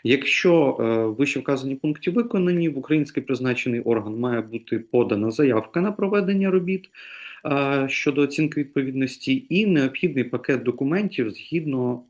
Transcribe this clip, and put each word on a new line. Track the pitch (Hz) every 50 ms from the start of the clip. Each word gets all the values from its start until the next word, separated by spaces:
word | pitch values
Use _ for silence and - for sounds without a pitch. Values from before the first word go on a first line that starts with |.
| -
Якщо, | 117 135 135 139 - - - - 180 170 165 143 131 - -
е, | 117 113 113 113 113
вище | 110 107 120 120 - - 135
вказані | 131 - 139 131 131 135 135
пункти | 135 - 151 151 - - 185
виконані, | 175 240 233 233 - 190 180 180 180 170 170 160
в | 139 135
український | 131 - 156 156 143 - - 139 -
призначений | - 131 123 127 131 120 - - 127 117 120
орган | - 117 117 113 101 110 107 113
має | 123 123 117 113
бути | 110 110 117 110 - - 117 110
подана | - - - 120 117 101 113 101 107 113
заявка | 110 - 151 131 113 110 - - - 170
на | 185 214
проведення | 208 - 202 190 208 208 196 185 202 196 196 190
робіт, | 190 190 175 180 190 185 - - _ - - - - - - - - - -
е, | 143 139 143 139 139 139 139 135 135
щодо | 135 - - 147 135 147
оцінки | 143 139 143 - 156 147 - 151
відповідності | 143 135 - 143 135 131 131 135 131 127 - - - 135 135 131 - -
і | 160 196 220
необхідний | 202 175 147 135 131 - - - 170 139 131 117
пакет | - - 120 - - 139 120 120
документів | 123 120 - 135 139 165 202 214 185 - - 120 107
згідно | - - - - 156 175 156 147 135 127 123 123 123 120 - _